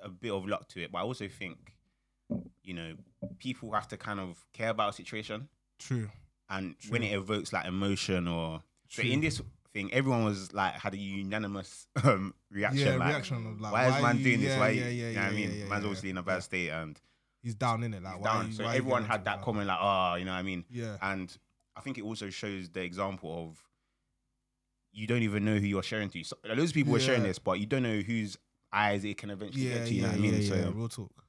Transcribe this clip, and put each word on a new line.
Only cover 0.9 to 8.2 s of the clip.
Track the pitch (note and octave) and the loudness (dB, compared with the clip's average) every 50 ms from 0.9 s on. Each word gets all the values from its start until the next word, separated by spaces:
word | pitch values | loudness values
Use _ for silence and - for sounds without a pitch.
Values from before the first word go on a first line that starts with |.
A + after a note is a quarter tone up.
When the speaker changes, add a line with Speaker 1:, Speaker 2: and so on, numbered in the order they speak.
Speaker 1:
but | F2+ F2 | -4 -4
I | |
also | F#2 A2+ B2+ - G#2 G2 | -2 -2 -4 -4 -8 -10
think, | - - G2+ F2+ - - - - - _ _ _ _ _ _ _ _ _ _ - - F#2+ F2+ - - _ - | -10 -10 -12 -12 -12 -14 -20 -20 -20 _ _ _ _ _ _ _ _ _ _ -6 -6 -6 -6 -10 -18 _ -14
you | F#2 F#2 | -12 -10
know, | E2+ E2 E2 D#2+ - - _ _ - - F#2+ - - | -8 -8 -10 -12 -14 -18 _ _ -14 -12 -12 -12 -10
people | - B2+ B2 - - A2+ G#2+ | -8 -8 -8 -8 -6 -4 -2
have | G#2 G2+ - | -2 -2 -4
to | - G#2 | -10 -10
kind | - - G#2 G2+ | -8 -6 -6 -6
of | F#2+ F2+ E2+ - - _ _ | -6 -8 -10 -14 -18 _ _
care | - A2+ A2+ | -4 -2 -2
about | A2+ G#2+ A2 G#2 | 0 2 0 0
a | G#2+ | -2
situation. | - F2+ - - G#2+ G#2+ - A2 G#2+ C3+ D3 _ _ _ _ _ - | -4 -10 -10 -8 -8 -6 -6 -8 -8 -8 -12 _ _ _ _ _ -12
Speaker 2:
True. | - - C3 B2 A2 G2+ - - - - _ _ _ - | -6 -2 -2 -2 -2 -4 -8 -14 -20 -20 _ _ _ -6
Speaker 1:
And | G2 F#2+ G2 F#2 F#2 - - G#2 | -6 -4 -4 -4 -8 -10 -8 -4
when | A2 A#2 | -2 0
Speaker 2:
True. | A#2 G#2 | 0 0
Speaker 1:
it | G2+ | 0
evokes, | G2 F#2+ F#2+ G#2+ G#2+ E2 - | 0 0 0 -2 -2 -2 -2
like, | - F#2 D2+ | -2 -2 -2
emotion | F2+ F2+ F#2+ G2 G2 G2 F#2+ - - F#2+ F2+ | 0 0 0 2 2 2 0 2 2 2 2